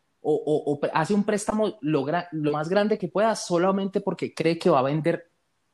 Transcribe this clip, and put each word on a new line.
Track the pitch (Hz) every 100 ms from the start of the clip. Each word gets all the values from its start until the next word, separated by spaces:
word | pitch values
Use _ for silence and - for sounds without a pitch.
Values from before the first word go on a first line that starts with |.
| _ _
o, | -
o, | 151 - 151 -
o | 143
pre-, | 160
hace | 160 160
un | 208 202
préstamo | 208 208 214 214 -
lo | 147 151 135
gra-, | 170 -
lo | 156 147
más | 147 156
grande | 190 208 214
que | 175
pueda | 185 220 214
solamente | - 170 190 196 196 202
porque | 190 185 -
cree | - 160 165
que | 185
va | 143
a |
vender | 135 156 156 170 - _ _ _ _